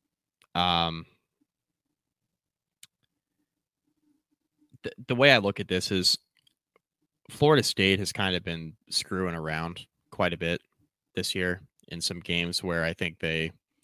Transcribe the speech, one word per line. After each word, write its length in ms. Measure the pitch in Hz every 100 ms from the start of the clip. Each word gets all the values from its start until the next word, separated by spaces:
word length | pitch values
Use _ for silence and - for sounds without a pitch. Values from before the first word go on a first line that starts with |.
| _ _ _ _ _
Um, 540 | 87 90 85 85 80 82 _ _ _ _ _ _ _ _ _ _ _ _ _ _ _ _ _ - _ _ _ _ _ _ _ _ _ _ _ 302 _ _ _ _ _ _ -
the, 80 | - - 120
the 80 | 123
way 160 | 143
I 80 | 127
look 200 | 101 -
at 80 | 101
this 240 | 92 -
is 260 | 98 87 - _ _ _ _ _ _ _ _ _ _ -
Florida 320 | - 147 151
State 340 | - - 95 95
has 140 | 95
kind 220 | - 98 90
of 80 |
been 300 | 90 82 80 78 -
screwing 420 | - - 92 92 82
around 520 | 78 78 82 87 - _ _
quite 200 | - 90
a 60 | 85
bit 240 | 85 85 _ _ _ _ _ -
this 200 | - -
year 260 | 90 90 - _ -
in 100 | 85
some 220 | - 87
games 420 | 82 87 87 87
where 220 | 95 85 82
I 80 |
think 260 | 85 90 80
they, 320 | 82 80 80 - _ _